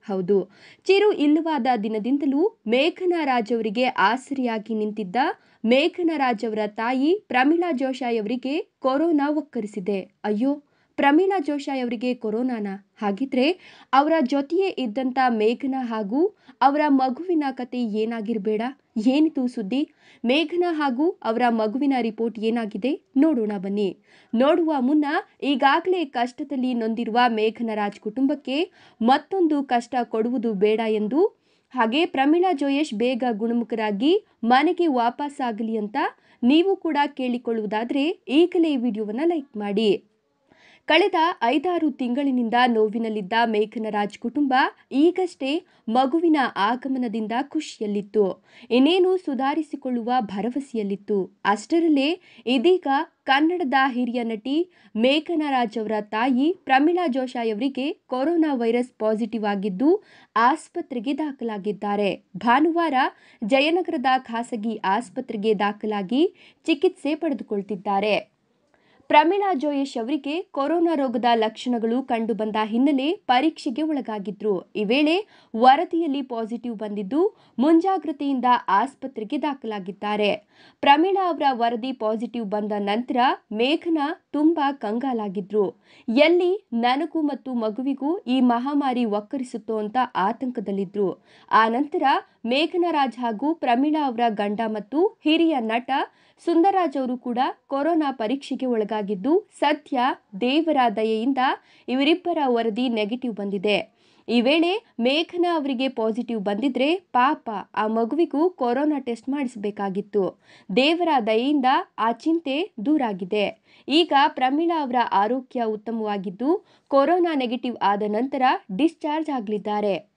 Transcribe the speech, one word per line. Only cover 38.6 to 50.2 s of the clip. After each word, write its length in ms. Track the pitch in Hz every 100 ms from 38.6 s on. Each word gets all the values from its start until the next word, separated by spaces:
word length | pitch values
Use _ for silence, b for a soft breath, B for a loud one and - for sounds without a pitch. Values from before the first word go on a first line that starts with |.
| 330 277
ಈ 40 | 240
ವಿಡಿಯೋವನ್ನ 360 | 208 208 214 330
ಲೈಕ್ 280 | 339 269 208 208
ಮಾಡಿ. 260 | 208 220 175 _ _ _ _ _ b b b -
ಕಳೆದ 320 | 311 392 381 330 359 233
ಐದಾರು 380 | 285 359 349 311 -
ತಿಂಗಳಿನಿಂದ 580 | 247 247 285 254 226 240 247
ನೋವಿನಲ್ಲಿದ್ದ 680 | 233 214 220 226 214 185 226 233
ಮೇಘನಾ 400 | 214 214 233 214 208
ರಾಜ್ 220 | 208 -
ಕುಟುಂಬ 300 | 233 - 285 254 320 - b
ಈಗಷ್ಟೇ 600 | 254 320 359 359 - 269 311 b b - 233
ಮಗುವಿನ 440 | 269 330 349 311 240 - 202
ಆಗಮನದಿಂದ 680 | 247 269 262 240 220 214 226 285
ಖುಷಿಯಲ್ಲಿತ್ತು, 720 | 320 302 - 214 208 202 220 190 - B B B 247
ಇನ್ನೇನು 340 | 277 370 359 370 370
ಸುಧಾರಿಸಿಕೊಳ್ಳುವ 840 | 254 269 311 311 277 262 247 220 254